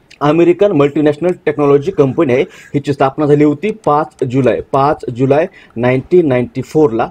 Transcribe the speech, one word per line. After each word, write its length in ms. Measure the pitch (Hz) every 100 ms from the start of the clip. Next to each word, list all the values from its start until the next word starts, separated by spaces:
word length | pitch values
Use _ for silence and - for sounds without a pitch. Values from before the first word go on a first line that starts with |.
| _ -
अमेरिकन 520 | 143 160 170 170 208
मल्टीनॅशनल 580 | 160 143 156 151 147 170 180 -
टेक्नॉलॉजी 440 | 147 143 143 147
कंपनी 420 | - 139 120 160
आहे. 100 | 123
हिची 500 | - - - 143 143
स्थापना 340 | 139 135 143 151
झाली 180 | 147
होती 280 | 151 147 208 214
पाच 400 | - 147 156 -
जुलै, 360 | 143 127 123 92 -
पाच 320 | 139 139 156 - 117
जुलै 300 | 135 139 180 - - -
नाईन्टीन 520 | 123 131 - 180 156
नाईन्टी 340 | 127 120 -
फोरला. 480 | 123 156 151 113 123